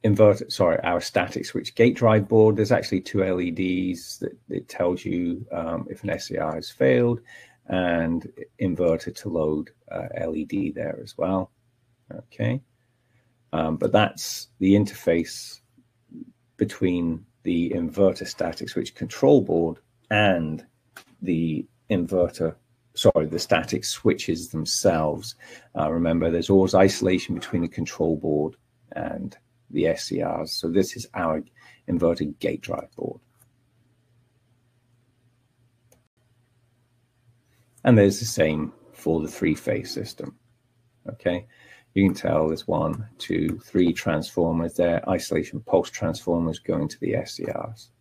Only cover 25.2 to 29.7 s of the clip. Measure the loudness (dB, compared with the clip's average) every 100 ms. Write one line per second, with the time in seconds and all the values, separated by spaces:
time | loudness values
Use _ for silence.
25.2 | -8 -16 -20 -20 -12 -4 -2 0 2 2
26.2 | 2 0 4 6 6 6 6 4 0 0
27.2 | -2 -8 -4 -4 -4 -6 -8 -2 -2 0
28.2 | -2 -2 -2 -6 _ _ _ -10 -8 -8
29.2 | -10 -14 _ _ _